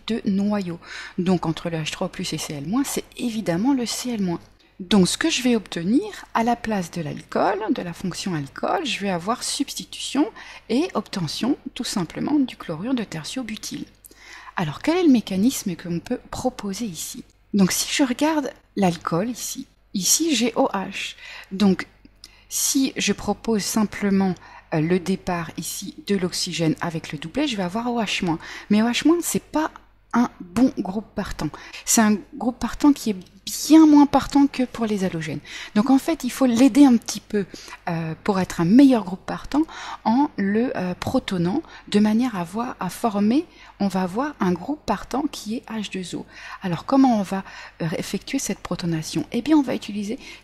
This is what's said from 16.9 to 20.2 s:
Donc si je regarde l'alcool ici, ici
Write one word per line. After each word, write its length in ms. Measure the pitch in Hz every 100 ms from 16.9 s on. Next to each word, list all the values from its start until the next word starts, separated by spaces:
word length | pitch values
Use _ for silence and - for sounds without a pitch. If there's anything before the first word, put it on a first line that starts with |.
| 160 - - - _ _
Donc 180 | 202 185
si 200 | - -
je 100 | -
regarde 480 | 262 247 302 302 269 - _ -
l'alcool 520 | 185 175 - 165 233
ici, 380 | 233 - - - _ _
ici 400 | 202 180 -